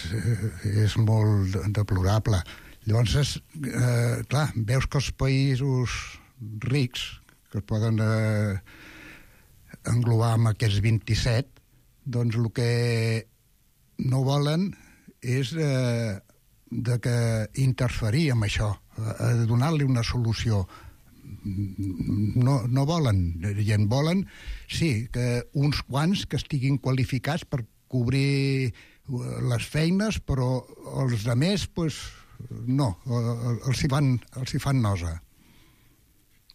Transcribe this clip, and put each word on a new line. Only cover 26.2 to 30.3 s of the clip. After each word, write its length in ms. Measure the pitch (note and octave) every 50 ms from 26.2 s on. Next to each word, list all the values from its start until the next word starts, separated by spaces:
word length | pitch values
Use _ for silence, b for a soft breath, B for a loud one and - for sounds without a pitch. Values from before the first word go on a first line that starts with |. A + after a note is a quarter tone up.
| -
que 100 | - -
estiguin 420 | C3+ - - - C#3 A#2+ C3+ C#3+ C3+
qualificats 680 | - C3 C3 C3 B2+ - - B2+ - - D3+ E3+ -
per 200 | - - B2+ A2+ - _ _ _ _
cobrir, 800 | - B2+ A#2+ A#2+ C3 C3+ C3+ C#3 C#3 C#3 C#3 C#3 C3+ C3+ C3 B2
eh, 720 | - - - - - _ _ - B2+ B2 B2+ B2+ A#2+ A#2+ B2 B2+
les 160 | A#2+ A2+ A2
feines, 540 | - - D3+ D#3 E3 F#3 F#3+ G#3 A3 F3+ -
però 300 | - -